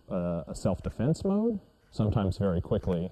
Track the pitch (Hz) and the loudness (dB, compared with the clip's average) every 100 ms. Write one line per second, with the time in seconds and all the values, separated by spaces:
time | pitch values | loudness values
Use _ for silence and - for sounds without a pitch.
0 | - 95 87 85 - - 104 90 - - | -6 -4 -2 -4 -6 -4 -2 -2 -4 -2
1 | 123 165 190 202 233 208 - _ _ - | 0 2 0 0 0 -2 -8 _ _ 0
2 | 107 107 95 - 98 85 - 104 - 87 | 2 4 2 2 2 0 0 -2 0 -2
3 | 90 | -2